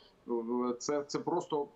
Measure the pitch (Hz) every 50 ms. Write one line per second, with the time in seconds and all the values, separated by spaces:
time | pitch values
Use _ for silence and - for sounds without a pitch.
0 | - - - - - - 123 117 113 117 123 123 123 123 120 - - - 147 147
1 | 143 - - 147 - - 165 180 175 - 156 147 143 - -